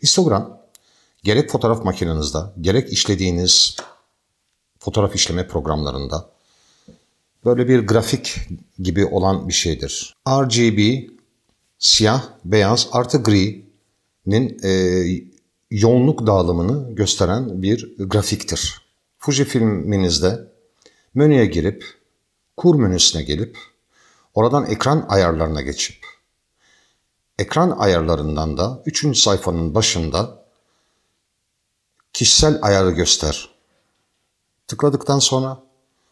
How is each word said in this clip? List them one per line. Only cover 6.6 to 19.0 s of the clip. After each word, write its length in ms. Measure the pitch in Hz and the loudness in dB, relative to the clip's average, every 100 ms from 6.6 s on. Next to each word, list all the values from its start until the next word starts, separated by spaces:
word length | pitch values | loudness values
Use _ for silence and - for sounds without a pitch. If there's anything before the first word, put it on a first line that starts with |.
| _ _ - - _ _ _ _ | _ _ -20 -20 _ _ _ _
böyle 240 | 123 120 123 | 0 2 4
bir 180 | 127 110 | 4 4
grafik 600 | 113 110 131 - - - 90 - - | 0 0 -4 -4 -10 -10 -14 -16 -8
gibi 280 | 92 87 98 | -4 0 0
olan 420 | 95 95 95 87 | 0 0 -2 -2
bir 40 | |
şeydir. 640 | - 85 76 69 - - _ - | -4 -2 -4 -6 -10 -12 _ -2
R 180 | 135 131 | 0 2
G 300 | 117 117 104 | 2 2 2
B, 300 | 104 131 - - _ _ _ _ _ _ | 2 0 -6 -20 _ _ _ _ _ _
siyah, 460 | - - 107 131 - - | 0 4 2 2 -4 -14
beyaz 440 | 87 107 98 120 - | 0 2 4 2 0
artı 300 | 123 120 143 | -2 0 0
gri'nin, 1400 | 107 101 101 - - _ _ _ _ _ 95 110 131 - | 2 2 2 -4 -16 _ _ _ _ _ -2 0 0 -2
e, 400 | 95 95 92 92 87 92 - _ _ _ _ | -2 0 2 0 -2 -4 -8 _ _ _ _
yoğunluk 560 | 107 113 123 135 - 110 | 2 4 4 4 2 2
dağılımını 680 | 98 87 85 87 147 123 | 2 2 0 -2 -4 -6
gösteren 680 | 104 95 - 87 110 123 92 | -4 -2 0 0 0 -4 -4
bir 340 | 95 117 - - | -2 -2 -4 -10
grafiktir. 840 | 95 104 - 104 - 82 - - _ _ | -2 -2 0 -4 -6 -6 -6 -10 _ _